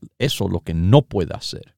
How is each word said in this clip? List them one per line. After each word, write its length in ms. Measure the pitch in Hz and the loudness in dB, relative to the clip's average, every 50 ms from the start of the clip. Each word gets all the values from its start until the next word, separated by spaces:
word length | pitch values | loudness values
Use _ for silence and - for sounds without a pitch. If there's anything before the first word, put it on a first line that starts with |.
| - - _ | -20 -20 _
eso 280 | _ 123 127 - - 101 | _ -4 -4 -2 -4 -4
es 60 | 95 | -4
lo 100 | 92 85 | -4 -4
que 120 | - - 82 | -4 -4 -4
no 300 | 82 85 98 113 147 - | 0 4 6 6 6 4
puede 320 | - - 101 87 - - | 4 -4 -4 -4 -4 -6
hacer. 380 | - - - - - - _ _ | -10 -10 -12 -12 -12 -16 _ _